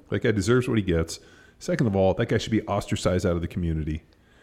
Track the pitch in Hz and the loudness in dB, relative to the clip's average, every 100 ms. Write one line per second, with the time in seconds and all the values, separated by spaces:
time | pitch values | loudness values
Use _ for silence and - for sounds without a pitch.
0 | - 107 120 107 92 127 127 117 92 82 | -8 -2 0 2 2 2 2 0 2 2
1 | 82 - - - - - - 180 120 98 | 0 -6 -18 -20 -20 -12 -4 0 2 4
2 | 95 90 - 113 - 107 - 101 - 107 | 2 2 0 -2 0 -2 0 -4 -4 -2
3 | - 90 87 87 85 - 85 80 76 80 | 0 0 0 0 -4 -4 -4 -2 -4 -6
4 | - _ _ _ | -10 _ _ _